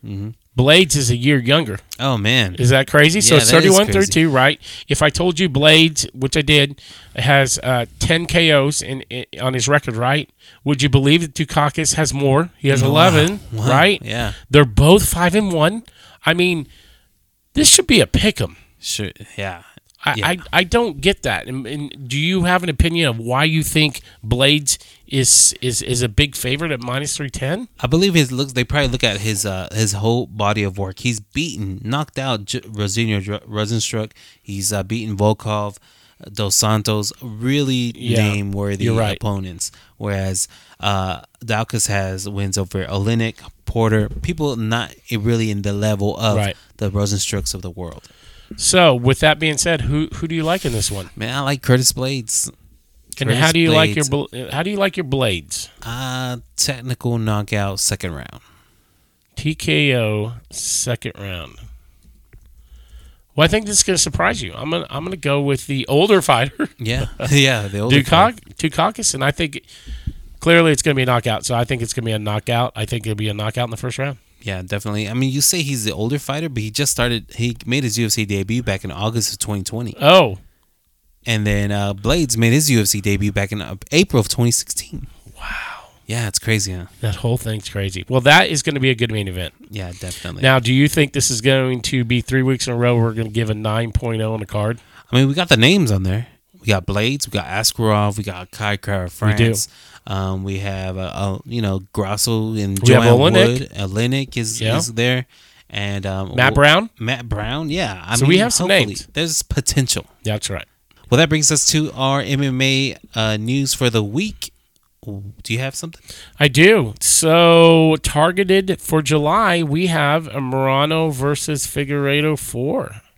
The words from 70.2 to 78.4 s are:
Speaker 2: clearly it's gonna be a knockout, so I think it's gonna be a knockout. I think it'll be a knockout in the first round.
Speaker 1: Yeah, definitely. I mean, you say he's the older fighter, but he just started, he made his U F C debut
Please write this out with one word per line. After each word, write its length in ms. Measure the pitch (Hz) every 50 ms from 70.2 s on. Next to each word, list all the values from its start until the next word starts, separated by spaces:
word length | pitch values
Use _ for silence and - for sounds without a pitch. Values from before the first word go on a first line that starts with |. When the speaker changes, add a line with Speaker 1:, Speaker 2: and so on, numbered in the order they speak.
| - - - - -
Speaker 2:
clearly 280 | 165 170 170 165 165 147
it's 80 | - -
gonna 120 | 165 139
be 80 | 131 127
a 80 | 127 123
knockout, 320 | 120 - 117 107 - -
so 100 | - 123
I 80 | 117 120
think 180 | - 135 120
it's 120 | 117 110 -
gonna 120 | - 117
be 60 | 113
a 80 | 110 107
knockout. 540 | 104 104 104 107 - - 117 117 123 123 _
I 100 | 110 110
think 220 | - 123 117 101
it'll 80 | 110 107
be 140 | 101 107 107
a 40 | 101
knockout 320 | 104 104 110 - 123 120
in 60 | 117
the 60 | 113
first 200 | - - 123 117
round. 200 | - 131 143 139 - _ _ _ _
Speaker 1:
Yeah, 200 | - - 98 92
definitely. 460 | 90 92 104 104 - 110 104 104 107 101
I 40 | 113
mean, 180 | 123 135 135
you 80 | 131 143
say 200 | 143 - - 180
he's 240 | 160 139 139 120 104
the 60 | 107 80
older 260 | 78 107 120 139 143
fighter, 300 | - - 139 147 165 160
but 120 | 131 117
he 80 | 107 107
just 220 | 110 - 143 139
started, 400 | - - 120 120 120 113 - - -
he 200 | - 117 120 117 - -
made 180 | 113 123 139 139
his 120 | 120 104
U 80 | 120 117
F 40 | 107
C 140 | - - 110
debut 360 | 98 101 98